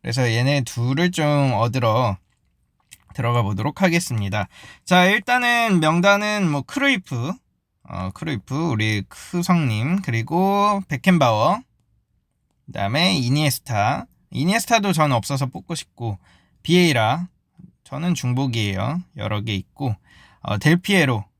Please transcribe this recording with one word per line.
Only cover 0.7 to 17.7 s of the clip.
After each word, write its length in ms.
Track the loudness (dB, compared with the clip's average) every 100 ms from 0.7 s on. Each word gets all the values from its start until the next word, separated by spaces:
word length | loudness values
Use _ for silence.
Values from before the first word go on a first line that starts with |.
| -4 -2 0 0
좀 400 | 0 0 2 2
얻으러 640 | 0 0 0 2 2 0 -4 _ _ _ _ _ _ _ -20 _
들어가 300 | -4 0 0
보도록 400 | 0 -2 -4 0
하겠습니다. 680 | 0 0 -2 -4 -2 -4 -6 -10 -20 -20
자, 200 | 0 4
일단은 760 | 4 2 0 0 2 0 2 2
명단은 680 | 2 4 4 2 0 -2 -2
뭐 140 | -2
크루이프, 720 | -4 -2 0 -2 -4 -6 -6 -8 _ _ _ _ -14
어, 220 | -8 -8
크루이프, 400 | -8 -8 -8 -6
우리 480 | -4 -2 0 0 -2 -6
크성님, 920 | -16 -8 -4 0 2 2 -2 -2 -2
그리고 800 | -2 -4 -2 0 2 2 0 0 -4
베켄바워, 720 | -2 2 4 4 4 2 0 -6 _ _ _ _ _ _ _ _ _ -14
그다음에 500 | -6 -2 0 0 0
이니에스타. 920 | 0 2 2 -2 -4 0 0 -2 -8 _ _
이니에스타도 600 | -2 0 0 2 0 2
전 180 | 2 2
없어서 340 | 2 0 -4 -4
뽑고 280 | -6 -10
싶고, 440 | -10 -10 -8 -8 -8 _ _ _ _
비에이라, 680 | 2 4 4 2 0 -2 -6 _ _ -20 -20